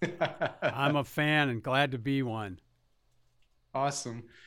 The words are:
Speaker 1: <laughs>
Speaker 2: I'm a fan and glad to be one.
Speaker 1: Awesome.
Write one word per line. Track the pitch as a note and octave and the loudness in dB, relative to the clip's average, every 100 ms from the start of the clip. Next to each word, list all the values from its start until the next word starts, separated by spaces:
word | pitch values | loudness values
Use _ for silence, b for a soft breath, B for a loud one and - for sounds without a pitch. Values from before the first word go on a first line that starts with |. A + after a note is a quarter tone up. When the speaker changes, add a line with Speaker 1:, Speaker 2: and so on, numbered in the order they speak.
Speaker 1:
<laughs> | F3 - D#3+ - D#3 - | -6 0 -2 0 -4 0
Speaker 2:
I'm | D3+ A#2 C#3+ D3 | -2 2 2 2
a | |
fan | B2 - D3+ D3+ C#3+ | 0 0 2 4 2
and | A#2 | 0
glad | C3 C3 C#3+ | 0 2 2
to | B2+ | 0
be | A2+ C3+ | 0 0
one. | B2 A2 G#2 F#2 _ _ _ _ _ _ _ _ _ _ _ | 0 -4 -6 -10 _ _ _ _ _ _ _ _ _ _ _
Speaker 1:
Awesome. | C3 C#3 C#3 B2 A#2 - B | -2 -2 -2 -6 -8 -12 B